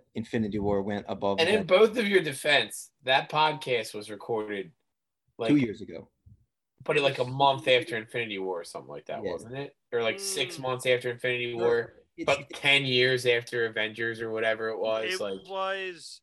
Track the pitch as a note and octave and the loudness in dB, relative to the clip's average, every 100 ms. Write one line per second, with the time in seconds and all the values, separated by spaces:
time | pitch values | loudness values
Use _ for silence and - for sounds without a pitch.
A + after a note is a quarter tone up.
0 | _ A#2 A2 A#2+ G#2+ G#2 G2+ G2+ G2 G2+ | _ -10 -4 -2 0 0 0 0 0 -4
1 | - G2 G2 G2 E3 G#3+ F3 F#3 A3 A3+ | -6 -2 0 2 4 2 4 6 6 4
2 | G3+ F#3+ D3+ C#3 D3+ C#3 G#2+ - - _ | 2 2 2 -2 2 2 2 -6 -16 _
3 | B2+ C3+ D#3 D3+ D#3 C#3+ C3 A#2+ A2 G#2+ | 2 2 2 2 2 2 -2 -2 -2 -8
4 | G#2 G#2 - A2+ G#2+ G#2 E2+ _ _ _ | -10 -12 -4 -4 -2 -6 -8 _ _ _
5 | _ _ _ - - D3 A#2 F#2 F#2+ D#2+ | _ _ _ -6 2 4 4 -2 -12 -14
6 | C2+ _ - - _ _ _ _ C3+ D3 | -16 _ -20 -20 _ _ _ _ 0 2
7 | C#3 C3 B2+ C3 C#3 C3 C#3 B2 A2 A#2 | 2 0 -2 4 4 4 4 4 4 -6
8 | A2 B2 A2+ G2 F#2+ F2 E2+ F#2 C2+ C#2+ | -4 -6 -4 -4 -4 -6 -8 -14 -12 -14
9 | - D2 F#2+ E2+ G#2+ C3 C#3+ - _ A#2+ | -10 -8 -6 -8 -8 -10 -10 -14 _ -2
10 | A2+ G#2 - D3 C3 - C3 B2+ B2+ B2 | -2 -2 -4 -4 -4 -4 -4 -2 2 2
11 | B2 A#2+ B2+ B2 A#2+ A#2 A#2+ A#2 A#2 - | 0 -4 -4 -2 -4 0 2 2 0 -12
12 | _ - D3 C#3 - - C#3+ C#3 C3+ B2+ | _ -6 0 0 -2 -2 2 4 4 4
13 | B2+ B2+ B2 A#2+ A#2+ A#2+ A2+ G#2+ G#2+ A2 | 4 4 2 2 0 -2 -2 -2 -4 -4
14 | A#2 A2+ A2+ A2 A2+ A2 A2 A2 A2 A2 | -6 -4 -6 -2 0 0 -2 -2 0 0
15 | A2 F#3 G#2 F#3+ F3+ G3 F#3+ G3 F#3+ E3+ | -2 -4 -4 -6 -8 -6 -4 -4 -6 -10
16 | - - | -16 -18